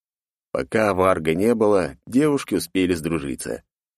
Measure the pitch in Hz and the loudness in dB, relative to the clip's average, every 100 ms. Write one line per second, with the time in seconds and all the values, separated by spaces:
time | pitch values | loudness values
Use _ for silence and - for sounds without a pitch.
0 | _ _ _ _ _ - 67 113 104 92 | _ _ _ _ _ -8 -2 0 2 2
1 | 95 87 80 82 110 113 104 98 73 67 | 2 2 0 0 0 2 2 2 0 -8
2 | - 123 151 139 - 90 82 92 90 85 | -2 0 2 0 -2 -4 -2 -2 0 0
3 | 80 80 69 60 - 58 _ _ _ | -2 -4 -6 -10 -8 -10 _ _ _